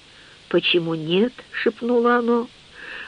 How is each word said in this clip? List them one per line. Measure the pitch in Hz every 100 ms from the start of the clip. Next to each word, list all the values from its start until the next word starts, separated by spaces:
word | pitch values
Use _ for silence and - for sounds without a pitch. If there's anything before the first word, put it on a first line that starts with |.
| - - - - -
"Почему | 170 - 175 165
нет?" | 165 156 180 247 - -
шепнуло | - 240 - 233 240 240 240
оно. | 233 240 247 - - - - -